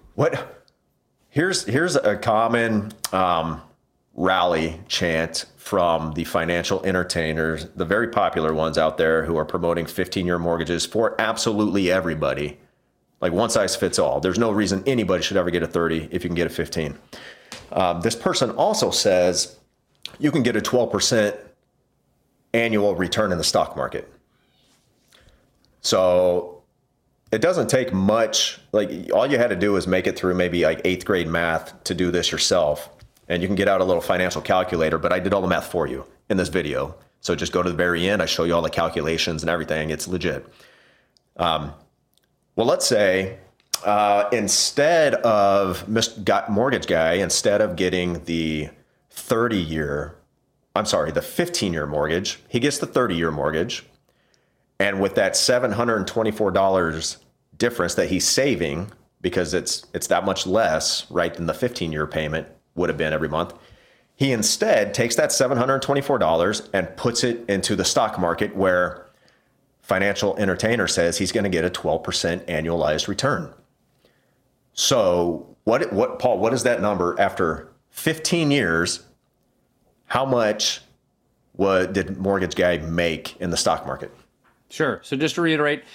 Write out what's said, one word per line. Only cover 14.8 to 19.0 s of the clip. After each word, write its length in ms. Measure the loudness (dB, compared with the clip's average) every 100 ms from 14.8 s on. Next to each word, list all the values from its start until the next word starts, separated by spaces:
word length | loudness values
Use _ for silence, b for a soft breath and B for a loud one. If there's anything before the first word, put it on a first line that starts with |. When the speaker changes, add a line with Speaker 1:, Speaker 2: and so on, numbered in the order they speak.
| 0
Speaker 1:
anybody 380 | 0 2 0
should 140 | 0 0
ever 120 | 0
get 140 | 0
a 40 | -2
thirty 400 | 0 0 -2 -4
if 120 | -6
you 60 | -4
can 60 | -2
get 100 | -2
a 60 |
fifteen. 440 | -2 -6 -4 -6 -8 -16 B B B B B B
Um, 300 | -2 0 0
this 140 | -2 -2
person 360 | -2 0 -2
also 400 | 0 0 2 0
says 640 | 0